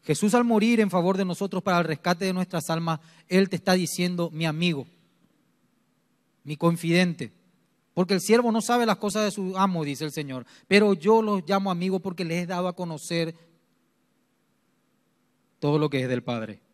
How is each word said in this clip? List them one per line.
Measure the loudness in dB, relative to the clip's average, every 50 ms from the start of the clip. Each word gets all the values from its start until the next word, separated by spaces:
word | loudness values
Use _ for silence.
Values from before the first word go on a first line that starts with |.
Jesús, | _ -2 -2 0 2 2
al | 4 4 4
morir | 4 4 4 4 4 4 4
en | 2 2
favor | 2 0 2 2 0 0
de | -2
nosotros | -4 -4 -4 -6 -4 -4 -4
para | -2 0 2 2
el | 2
rescate | 0 -4 -2 0 -2 0 0 -2
de | -4
nuestras | -2 -2 -4 -4 -4 -6 -4 -4
almas, | -4 -4 -2 -4 -4 -6 -8 -18 _ -20 _ _
Él | 2 2 2 2
te | -2
está | -4 0 2 2
diciendo: | 2 0 -2 -2 -2 -2 -2 -2 -2 -4 -4
"Mi | -4 -4 -4
amigo, | -2 -2 0 0 0 0 -2 -6 -12 _ _ _ _ _ _ _ _ _ _ _ _ _ _ _ _ _ _ _ _ _ _ _ _ _ _ _ _ _ _
mi | _ -10 -6
confidente". | 0 2 0 2 2 0 2 4 4 4 2 0 -6 -10 -12 _ _ _ _ _ _ _ _ _ _ _ _
Porque | _ -2 0 2 0
el | 0
siervo | 4 4 4 4 4 4
no | 0 0
sabe | 0 0 2 2 2
las | 2 0
cosas | 0 -2 -4 -2 0 -2
de | -2
su | -2 -4 -6 -4 0 2
amo, | 2 2 2 -2 -2
dice | -4 -4 -6 -6
el | -6
Señor, | -6 -8 -8 -8 -10 -12 -12 _ -20 -20 _
pero | _ 4 6 6 6 2
yo | 2 4 4 4 4
los | 4 0 -2 -4 -2
llamo | -2 -2 0 0 -2
amigos | -2 -2 -2 -2 -2 -2
porque | -4 -6 -6 -6 -6
les | -4 -4 -4
he | -4
dado | -4 -4 -4 -4
a | -4 -4
conocer | -6 -8 -8 -8 -10 -8 -4 -2 -2 -2 -4 -6 _ -20 _ _ _ _ _ _ _ _ _ _ _ _ _ _ _ _ _ _ _ _ _ _ _ _ _ _ _ _ _ _ _ _ _ _ _ _ _ _ _ _ _ _ _
todo | -2 0 0 0
lo | 0 0
que | -2 -2
es | -2 -2
del | -4 -4
Padre. | -4 -6 -6 -6 -8 -10 -14 -18 _ _